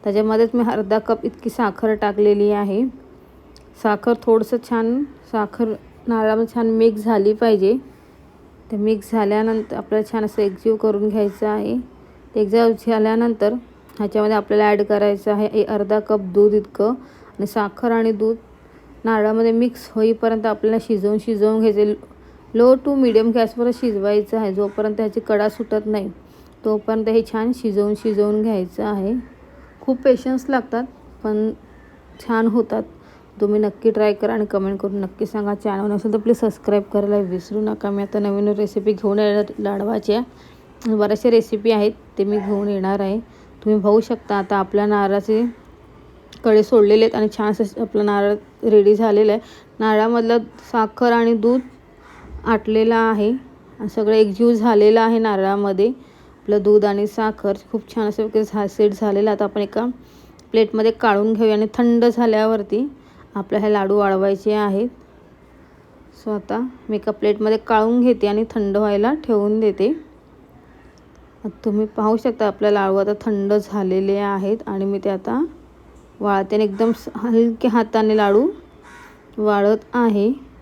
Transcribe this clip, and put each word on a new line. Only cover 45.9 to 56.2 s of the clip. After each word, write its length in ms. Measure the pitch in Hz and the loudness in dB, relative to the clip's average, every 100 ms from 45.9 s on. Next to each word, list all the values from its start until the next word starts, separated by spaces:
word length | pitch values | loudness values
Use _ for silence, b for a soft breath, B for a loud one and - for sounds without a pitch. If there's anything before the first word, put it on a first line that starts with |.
| - - - - - | -20 -20 -20 -20 -4
कडे 180 | 226 214 | 2 4
सोडलेले 420 | 214 240 208 220 | 6 4 6 6
आहेत 100 | 220 | 4
आणि 140 | - 214 - | 2 -2 -2
छान 140 | 208 | -2
असं 320 | 208 208 - | -2 -4 -4
आपलं 240 | 226 208 208 | -4 -2 0
नारळ 280 | 202 202 208 - - | 0 0 -2 -8 -4
रेडी 300 | 226 214 196 | 4 6 6
झालेलं 380 | 208 226 202 214 | 4 4 4 4
आहे. 80 | 214 B B B - | 2 B B B -4
नारळामधलं 600 | 220 214 220 233 226 233 220 - - | 0 2 2 0 2 0 -2 -18 -6
साखर 400 | 226 220 - 247 | -2 -2 0 2
आणि 220 | 233 233 | 2 2
दूध 260 | 233 226 254 247 - - - B B B - - | 2 2 0 -2 -20 -20 -20 B B B -10 -4
आटलेलं 480 | 220 220 214 220 | -2 0 0 2
आहे 380 | 226 226 214 208 262 - - - - | 2 0 0 -2 -2 -8 -20 -20 -12
आणि 80 | 208 | -8
सगळं 260 | - 208 | -4 2
एकजीव 380 | 220 214 190 233 | 4 2 4 2
झालेलं 480 | 233 233 208 208 226 | 4 4 6 6 6
आहे 180 | 226 226 | 4 2
नारळामध्ये. 680 | 220 196 190 202 202 190 214 254 B B | 0 0 0 0 -2 0 0 0 B B